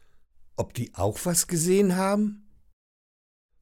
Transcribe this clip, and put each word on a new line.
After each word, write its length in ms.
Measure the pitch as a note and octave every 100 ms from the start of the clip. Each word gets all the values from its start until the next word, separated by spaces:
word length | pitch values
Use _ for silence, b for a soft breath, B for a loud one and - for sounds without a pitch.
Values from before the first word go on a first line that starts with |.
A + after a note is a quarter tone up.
| - - - - - -
Ob 180 | -
die 220 | - - -
auch 240 | G2 -
was 240 | F3+ E3+ -
gesehen 480 | E3+ E3 F#3+ G3+ F3+
haben? 520 | F#3+ G#3 G#3+ - - - - _ _ _ _ _ _ _ _ _